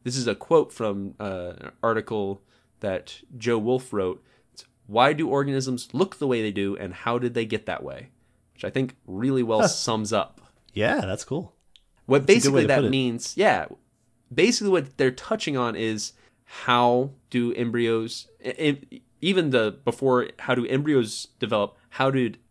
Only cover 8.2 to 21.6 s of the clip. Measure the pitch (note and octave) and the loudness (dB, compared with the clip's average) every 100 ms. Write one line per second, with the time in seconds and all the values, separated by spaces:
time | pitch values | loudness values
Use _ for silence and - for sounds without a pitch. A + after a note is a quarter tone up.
8.2 | _ _ _ - - C3 C3 - - F#2+ | _ _ _ -12 -6 -4 -4 -8 -12 -4
9.2 | C3 C3 A2+ A2 - - - A2 G#2 G#2+ | 0 0 2 2 2 0 -2 -2 0 -2
10.2 | - - _ _ _ G2+ A2 C#4 F#2+ G#2 | -2 -10 _ _ _ -2 0 0 -4 -8
11.2 | - C#3+ - _ _ _ _ _ - C#3 | -6 -8 -8 _ _ _ _ _ 2 2
12.2 | C#3 A3+ C#3 C3+ G#2+ C#3 C#3+ C3+ B2 A#2 | 6 6 6 4 4 4 2 0 0 -4
13.2 | - E3 G3+ G2 - - _ _ _ _ | -8 0 2 2 -2 -12 _ _ _ _
14.2 | _ A#2+ G#3+ A#3+ G#3 F3+ C#3 - C3 B2+ | _ 2 2 4 2 2 0 0 0 0
15.2 | - A3 D#3+ C3+ A#2+ A2 A2 G#2+ - _ | -6 -4 -2 -2 -2 -2 -4 -4 -8 _
16.2 | _ _ _ - - B2 A#2+ B2 C#3 - | _ _ _ -8 2 4 4 4 0 -8
17.2 | _ B2 A#2+ - A#2 A#2+ A#2 A2+ A2 - | _ -2 -2 -2 -2 0 2 0 -2 -10
18.2 | - _ B2+ - D3+ C#3 - - _ - | -16 _ -10 -2 -2 -2 -8 -20 _ -4
19.2 | E3+ F#3 D3+ B2 G#2+ G2+ B2 - C3 B2 | 0 2 2 2 2 -2 -6 0 2 2
20.2 | - - - B2 - C3+ D3 C#3 G#2+ - | 0 -8 -2 0 0 -2 2 2 2 -6
21.2 | - - G#2+ G#2+ | -14 -8 -2 0